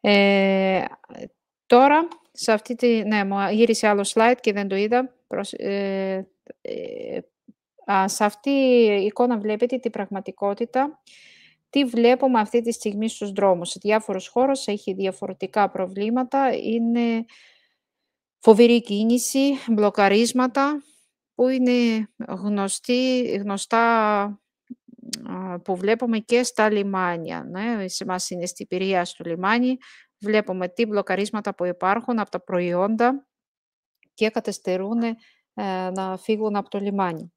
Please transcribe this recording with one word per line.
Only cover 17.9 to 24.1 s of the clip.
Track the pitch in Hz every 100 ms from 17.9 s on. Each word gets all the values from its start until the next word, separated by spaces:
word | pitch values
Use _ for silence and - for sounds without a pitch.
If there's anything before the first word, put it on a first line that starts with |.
| _ _ _ _ _
φοβερή | - 208 240 240
κίνηση, | 233 202 226 240 - 269 277 269 -
μπλοκαρίσματα, | 214 208 202 196 202 233 254 254 277 277 294 - _ _ _ _
που | - 254
είναι | 262 247 247 233 220 214 _ -
γνωστή, | 185 202 202 196 - - 247 254 254 240 202
γνωστά, | 202 196 - 226 233 226 214